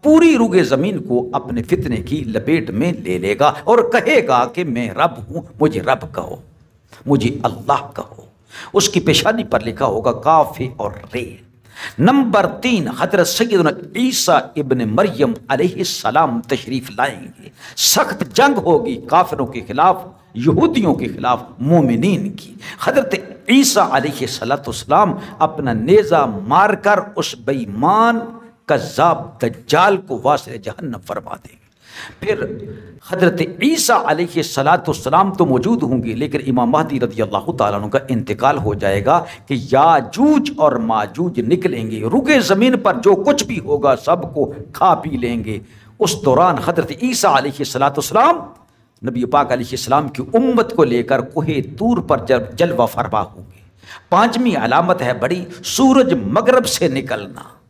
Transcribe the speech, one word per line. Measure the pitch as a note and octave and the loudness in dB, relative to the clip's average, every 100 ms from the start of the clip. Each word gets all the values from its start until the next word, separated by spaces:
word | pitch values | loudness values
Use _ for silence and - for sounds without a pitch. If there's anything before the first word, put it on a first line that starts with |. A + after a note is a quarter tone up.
पूरी | D4 D#4+ E4 C#4 | 6 6 8 6
रुगे | A3+ F3 | 4 2
ज़मीन | D#3 C3+ F3 G3+ | 2 2 0 -4
को | - B2 - C#3 | -2 -2 -2 -6
अपने | B2+ A#2+ | -6 -6
फितने | A2 E3+ C3+ A2+ | -2 -2 -2 -4
की | - D3+ B2 | -4 -6 -4
लपेट | A2 G#2+ D#3+ - | -4 0 -2 -2
में | G2 C#3+ F3 | -4 -2 -4
ले | E2 F2+ | -6 -4
लेगा | F#2 - D3 - - | -2 2 2 0 2
और | A#3+ A#3+ | 2 4
कहेगा | A#3 - D4 - B2+ B2+ | 0 2 2 2 0 0
कि | - F3 | -4 -4
मैं | A#2+ A#2 | -4 -4
रब | F#2+ D#3+ - - | -2 -2 -2 -12
हूँ, | E3 E3 - | -12 -12 -2
मुझे | D3+ D#3 | 0 0
रब | - C3+ - - | -2 -2 -4 -10
कहो, | F2 - - _ _ _ _ - - | -10 -12 -18 _ _ _ _ -16 -2
मुझे | C#3 A2 - C3 | 0 0 -4 -6
अल्लाह | G#2+ G#2+ C#3 - | -6 -2 -2 -2
कहो। | - - - - _ _ - - | -14 -14 -18 -20 _ _ -20 -4
उसकी | G3 - F3+ | 0 2 0
पेशानी | E3+ D3+ - A3+ - | 2 2 2 -2 -2
पर | A#2+ | -2
लिखा | A2+ F2+ C3+ | -2 -2 -2
होगा | G2+ A2+ B2 | 0 -2 -2
काफ़े | C#3 D#3+ D3 - B2+ - | 2 4 2 -2 -10 -6
और | G#2 - - | -8 -8 -10
रे। | B2 A#2+ - - _ _ - - - | -10 -10 -14 -20 _ _ -16 -16 2
नंबर | E3+ C#4 B3+ G3+ F3+ - | 4 4 4 2 2 -2
तीन, | B3+ A#3 D#3 | 0 0 -2
हज़रत | B2 F3 G3 E3+ | -4 -2 2 2
सैयदना | - A#3 G3+ E3 - - - | 0 2 4 2 0 -8 -2
ईसा | B3+ - - D#3 - - | -2 0 2 2 2 -8
इब्न | C#3+ B2+ A2+ | -2 -2 0
मरियम | A2 F#3 A#2 - A3+ - | 0 0 2 0 -2 -4
अलैहिस्सलाम | C3+ F3 - F3+ - - B2+ D#3 A#2+ A#3 | 0 0 -2 -6 -4 0 2 2 0 -4
तशरीफ़ | C3 - C3 A#2+ | -6 -4 -8 -8
लाएंगे। | G2+ C3+ G2+ F2 - - _ - - | -4 -4 -4 -16 -20 -20 _ -20 -4
सख्त | - - - - C3+ | 0 2 0 -2 -4
जंग | - C#4 B3 | 2 4 4
होगी | E3+ D#3+ - B2 - | 2 2 2 -8 0
काफिरों | D#3+ F3+ D3 B2 | 2 2 -2 -6
के | A#2+ | -6
खिलाफ, | - B2+ E3+ F#3 - - _ G#2+ | -10 0 2 2 -4 -20 _ -2
यहूदियों | C3 E3+ D#4+ D#4 F#3+ - | 0 4 2 2 0 0
के | B2 | -4
खिलाफ, | - B2 A#2+ - - | -4 -2 -2 -4 -6
मोमिनीन | C3 E3+ C3+ A#2 C3+ F3 G3+ | 2 4 4 2 0 0 -4
की। | G3+ - - - - | -10 -18 -18 -18 -6
हज़रत | - C#4 - - - - - | 0 0 0 -4 -8 -18 2
ईसा | B3+ C#4 G#3 F3+ | 4 4 2 2
अलैहिस्सलातुस्सलाम | C3+ C#3 C#3 B2 - A2+ C#3 - A2+ - D3+ G3+ - - - | 0 -2 -6 -8 -6 -4 -4 -4 -10 0 2 2 0 -10 -2
अपना | D#3 - C3+ | -2 -2 -4
नेज़ा | A2 A#2+ G3+ G#3+ E3 C3+ | -2 4 4 6 2 2
मारकर | G2+ G2 D3+ G3+ G3 G3+ G#3 F#3 - | -2 0 2 2 2 0 0 -2 -8
उस | D#3 B2+ | -8 -6
बेईमान | A#2 C#3 A2 G2+ D3 G#3 A#3 A#3 - - - _ - | -6 -6 -6 -2 0 4 2 2 -4 -14 -20 _ -2
कज़्ज़ाब | C#3+ - - E3 D#3+ - - | -2 -2 0 2 2 -4 -6
दज्जाल | A#2+ - - D3+ F#3+ G3 | -6 -6 0 2 4 2
को | F#3+ B2 C3+ | -2 -4 0
वासिल | D3 - A#2+ | 0 -2 -12
जहन्नम | G2 - D#3+ A2 | -12 -10 -10 -10
फरमा | - - - - | -8 -10 -8 -16
देंगे। | - _ _ _ _ - - - | -16 _ _ _ _ -18 -18 -12
फिर | G3+ G#3 - - - - - - - | -4 -4 -4 -8 -14 -16 -18 -20 -8
हज़रत | E3 F3 F3 - - | 0 2 2 -6 0
ईसा | C#4 D#4+ - A3+ - | 0 0 2 2 2
अलैहिस्सलातुस्सलाम | D#3 F3 E3+ D3+ - C#3 F3+ F3+ C#3+ - D#3 G3 | -2 -2 -4 -4 -2 2 2 0 -6 0 2 2
तो | F#3 E3 | 0 2
मौजूद | B2+ B2 A#3 | 2 2 0
होंगे, | - B2+ A2+ A2 | 0 -2 -2 -6
लेकिन | D3 - | -4 -4
इमाम | C3+ B2 A#2+ | -2 0 2
महदी | D3+ D#3 C#3+ | 0 0 -2
रज़ियल्लाहु | A#2+ G#2+ G#2+ G2 - | -4 -2 -2 -2 -4
ताला | A2+ G#2 G2+ | -2 0 0
अन्हु | G#2 | -2
का | C3+ - | -4 -2
इंतकाल | B2 - G#2+ B2+ D3 | -4 -4 0 0 2
हो | G2+ G#2 | -2 -2
जाएगा | G2+ G2 G#2 E3 E3 - - | 0 0 2 0 0 -16 -6
कि | C3+ C3 | -6 0
याजूज | C3 D#3 D#3 A2+ - C#4+ D4+ D4 - | 4 6 4 0 0 2 4 0 2
और | D#3 B2 | 2 2
माजूज | A2+ A2 G#2 F#2+ F3 A#2 | -2 -2 -2 -4 -4 -2
निकलेंगे। | A2+ E3+ - A#2 A2 A2 A2 | 0 0 0 -4 -6 -6 -2
रुगे | A3 C4+ D4 | -2 2 2
ज़मीन | G#3 G3 B3 B3 | 2 2 4 2
पर | G#3 A#3 | 0 2
जो | G#3 G3+ | 4 4
कुछ | G3+ C#4+ G3+ | 2 0 0
भी | A3 | -6
होगा, | C#3+ D3 C#3+ B2+ | -2 0 2 2
सबको | - F3 E3+ - C#3 - - | 2 -2 -2 -4 -4 -6 -16
खा | - C3 B2 | 0 2 2
पी | - C3 | -2 -6
लेंगे। | A#2+ A#2 G#2+ G#2 - - - _ | -4 -4 -6 -10 -12 -20 -20 _
उस | G3 - | -2 0
दौरान | C#3+ C3 F3+ F3 | 2 4 4 2
हज़रत | - E3 C#3+ C#3+ | -2 -2 -2 -4
ईसा | B3 A#3+ G3 C#3 | -4 0 2 4
अलैहिस्सलातुस्सलाम | C3+ C#3 C#3 C3 C#3 C#3+ C3+ G#3+ C4+ E4+ - - _ _ _ _ | 0 -6 -4 0 0 0 -2 2 4 2 -2 -20 _ _ _ _
नबी | A2+ A#2+ A#2+ | -8 -4 0
पाक | C#3+ C3+ | 0 2
अलैहिस्सलाम | B2+ B2 C3 - C3+ D3 | -2 -4 -8 0 0 0
की | - - A3+ | -8 0 0
उम्मत | C4 A#3+ G#3+ | 2 2 0
को | - D3 | 2 2
लेकर | A#2+ A#2 C3+ | 2 0 0
कोहे | B2 D#3+ D#3+ D3+ B2+ | 0 -4 -4 -4 -4
तूर | - A3 A#3+ | -4 0 0
पर | - C#3 - | 0 -2 2
जल-, | C3 A2+ - | 0 0 -2
जलवा | E3+ D3 A#2 | -2 2 0
फरमा | - A2 A2 | 2 0 -2
होंगे। | G2 - - - _ _ - - _ | -4 -10 -20 -20 _ _ -20 -20 _
पांचवी | F3+ A#3 A#3 B3 D#3+ | 2 2 2 0 0
अलामत | A2+ C3+ F3 F3+ | 2 2 2 0
है | B2 B2 | -2 -2
बड़ी, | B2 F3+ F3 - | -2 -4 -6 -12
सूरज | - - C4 C4 C4 C4 G3 | -8 2 4 6 4 2 0
मगरब | D#3 A3+ B3+ B3 | 0 4 2 2
से | - E3+ | -2 0
निकलना। | C3+ - A2 G2 - - - _ | -2 -4 -8 -8 -14 -20 -20 _